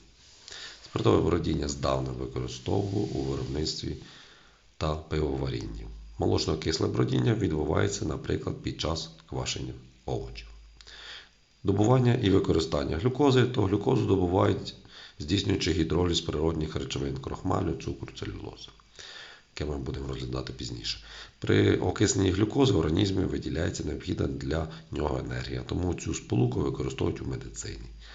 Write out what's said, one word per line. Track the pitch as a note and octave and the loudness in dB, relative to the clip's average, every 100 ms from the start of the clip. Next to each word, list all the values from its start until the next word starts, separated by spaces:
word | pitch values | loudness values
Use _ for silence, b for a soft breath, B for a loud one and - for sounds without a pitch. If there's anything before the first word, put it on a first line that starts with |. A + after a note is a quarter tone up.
| - _ B B B B B B - | -20 _ B B B B B B -8
Спиртове | A2+ A2+ F#2 | 0 4 6
бродіння | E2 F2 E2 D#2 C#2+ | 6 2 2 0 -2
здавна | C2+ C#2 C2+ C2 | -2 0 0 -2
використовувало | B1 C2 B1+ B1+ - - G1+ G2+ G#2+ - | -4 -6 -6 -6 -6 -2 0 0 0 -2
у | C2+ | -2
виробництві | C2+ C2+ B1+ D2 D#2+ - D#2 - B B B B B B B - | -2 -2 -4 -2 -2 -4 -6 -8 B B B B B B B -4
та | D#2 D#2 | -2 -2
пивоварінні. | - D#2 D2 C2+ C2+ A1+ G#1+ - - - - - | -2 0 0 0 -2 -4 -6 -8 -10 -14 -12 -2
Молочно-кисле | F2+ G2 - D#2 - - - | 2 2 2 0 0 0 2
бродіння | - A#2+ C3 A#2+ G#2+ | 2 2 2 2 2
відбувається, | F#2 D#2 D2+ F2+ G2+ - D#2 | 2 0 0 2 2 0 -2
наприклад, | C2+ - D#2+ - - | -4 -2 -2 -2 -6
під | - - | -6 -2
час | D2+ D#2+ - - - | -2 -2 -6 -14 -10
квашення | B1+ B1 - B1+ B1+ - - - | -6 -4 -6 -6 -10 -16 -14 -6
овочів. | A#1+ A#1 - - - - - B B B B B B _ _ | -6 -6 -12 -16 -20 -20 -20 B B B B B B _ _
Добування | - G2+ G#2+ C3 A#2+ | 0 4 6 6 6
і | A#2 G2 | 6 6
використання | F#2+ - D#2+ D#2+ D2+ C#2+ D#2 | 4 6 2 2 0 0 0
глюкози, | B2 C3 D3 B2+ | 0 4 6 6
то | A2+ - | 4 2
глюкозу | F#2+ G#2 C3 B2 G#2 | 2 2 2 2 4
добувають, | G2 F2+ F#2+ G#2 - - - - B B B | 4 4 4 4 2 -4 -14 -18 B B B
здійснюючи | D2 G2 G2+ - F2 | -2 0 2 0 2
гідроліз | E2 D#2+ E2 F2+ E2 | 2 2 2 2 0
природних | - D2+ D#2+ D#2+ D#2 - | -2 0 0 0 -2 -4
речовин | C2+ - C#2 C2+ | -4 -4 -4 -4
крохмалю, | C#2 - F#2+ G2 F#2 | -6 -4 -2 0 0
цукру, | - - - - - | -2 -6 -8 -10 -10
целюлози, | - - - - - - - B B B B B B - | -10 -10 -12 -14 -18 -20 -20 B B B B B B -8
яке | D2+ | -4
ми | C#2+ | -4
будемо | B1+ C2 C2 | -4 -6 -6
розглядати | C2 B1 B1+ B1+ | -6 -4 -6 -6
пізніше. | B1+ B1 A#1+ - - B B B - | -8 -8 -8 -8 -8 B B B -6
При | - G#2 G2+ G2 | 2 6 6 4
окисненні | F#2 - G#2 G2 F#2+ | 2 2 2 4 4
глюкози | F2+ G#2+ C#3 C3+ | 4 2 4 4
в | E2+ | 4
організмі | D#2 F2 G2+ F#2+ E2 | 4 4 2 2 0
виділяється | D#2 - D2 F2+ - | 0 -2 -2 -2 -2
необхідна | D2+ D2+ F2+ F2+ E2 | -4 -4 -4 -2 -2
для | C2+ C2+ D#2+ D#2+ B B | -2 -2 -2 -2 B B
нього | D2 D2 C2 | -2 -2 -2
енергія, | B1+ B1 B1 B1 B1 | -4 -6 -6 -6 -4
тому | - F2+ | -2 0
цю | E2+ - | -2 -4
сполуку | E2 - A#2+ B2 G#2 | -6 0 2 2 2
використовують | C#2 C2 C2 - F2+ - | -2 -2 -4 -2 -2 -2
у | C2+ | -6
медицині | B1+ - - A1+ - - - B | -8 -8 -10 -10 -10 -12 -16 B